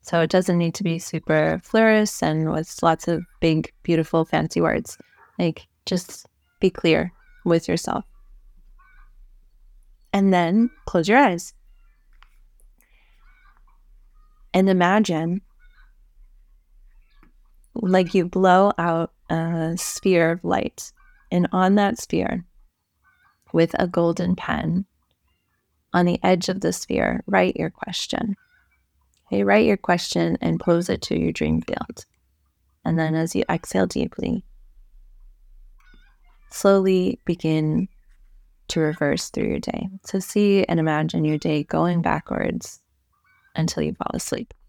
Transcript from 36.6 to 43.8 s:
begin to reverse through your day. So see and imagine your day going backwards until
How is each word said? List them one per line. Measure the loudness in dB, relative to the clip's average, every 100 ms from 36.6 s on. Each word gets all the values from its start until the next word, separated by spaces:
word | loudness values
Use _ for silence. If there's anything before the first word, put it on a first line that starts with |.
| 4 4 4 2 2 -2
begin | -4 -4 0 0 0 -2 -4 _ _ _ -20 -20 _ _ -6
to | -2
reverse | -2 0 -2 -2 -4
through | -6 -4
your | -4
day. | -4 -8 -8 -12
So | -8 -8
see | -4 0 2 2
and | 2 0
imagine | 0 0 -2 -2
your | -2 -2
day | -2 -4
going | -2 -2 0 0
backwards | 0 -2 -4 -4 -4 -6 -10 -20 _ _ _ _ _ _ _ -4
until | -4 -2